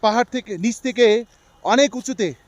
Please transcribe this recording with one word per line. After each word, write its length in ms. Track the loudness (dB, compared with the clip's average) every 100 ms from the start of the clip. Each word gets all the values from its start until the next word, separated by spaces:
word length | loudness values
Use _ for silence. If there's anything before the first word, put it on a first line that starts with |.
পাহাড় 240 | 0 0 -2
থেকে, 260 | -4 -8 -4
নিচ 240 | -4 -4
থেকে 440 | -8 2 4 4 -2 _ _ _
অনেক 320 | 0 2 2 0
উঁচুতে 380 | -10 -4 -4 -4